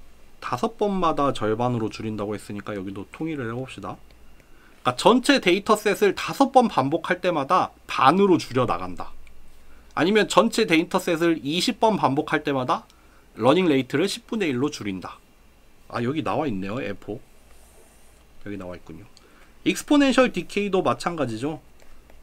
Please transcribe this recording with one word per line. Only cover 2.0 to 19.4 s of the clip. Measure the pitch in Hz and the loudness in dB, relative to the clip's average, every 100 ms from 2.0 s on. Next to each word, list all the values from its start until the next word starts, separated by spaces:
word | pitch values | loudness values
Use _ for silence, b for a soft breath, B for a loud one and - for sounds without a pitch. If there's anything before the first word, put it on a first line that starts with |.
| 110 107 104 101 | -8 -6 -6 -8
했으니까 | - 101 104 104 | -10 -12 -10 -8
여기도 | 95 98 92 | -8 -10 -12
통일을 | - 160 147 113 | -10 -8 -6 -8
해봅시다. | 117 107 - 95 160 - - - - b b b b | -8 -10 -12 -12 -14 -18 -20 -20 -20 b b b b
그러니까 | 123 - | -4 2
전체 | 180 240 262 269 | 4 4 4 2
데이터셋을 | 180 190 196 208 208 196 202 - | 4 0 2 0 2 2 2 0
다섯 | - - 262 | -4 2 4
번 | 254 226 | 4 4
반복할 | - 135 165 - 180 | 2 0 0 -2 -2
때마다 | 185 175 - 180 120 - - | 0 0 2 2 2 -4 -8
반으로 | - 131 185 202 151 | 2 6 6 6 4
줄여나간다. | - 127 117 87 92 87 82 - - - - b b b b | 2 0 0 -2 -6 -10 -10 -12 -14 -16 -18 b b b b
아니면 | - 165 214 196 | -2 2 4 4
전체 | - 220 233 214 | 4 4 2 2
데이터셋을 | 160 175 185 185 160 170 160 | 2 2 -2 0 0 2 0
이십 | 131 175 254 202 | -2 -2 -2 0
번 | 226 180 | 2 2
반복할 | 143 135 151 156 | 2 0 0 -2
때마다 | 147 139 127 196 - b b b b - | -2 -2 -2 -4 -6 b b b b 0
러닝 | 120 175 180 | 4 4 4
레이트를 | 135 123 139 190 | 2 0 -2 -2
십분의 | 233 - 226 170 | -4 -8 -4 -2
일로 | 123 147 | -2 -2
줄인다. | - 101 95 - - _ _ - _ _ - - | -4 -8 -8 -10 -16 _ _ -20 _ _ -20 -10
아, | 113 | -6
여기 | 120 156 | -4 -4
나와 | 104 113 156 | -4 -2 -2
있네요. | 95 95 120 | -4 -6 -6
에폭. | 101 101 - 110 - - - - - - - - - - - - 104 | -8 -10 -10 -12 -14 -20 -20 -20 -20 -20 -20 -20 -20 -20 -20 -18 -14
여기 | 98 | -12
나와 | 90 87 | -12 -14
있군요. | - 80 107 - b b | -16 -20 -20 -20 b b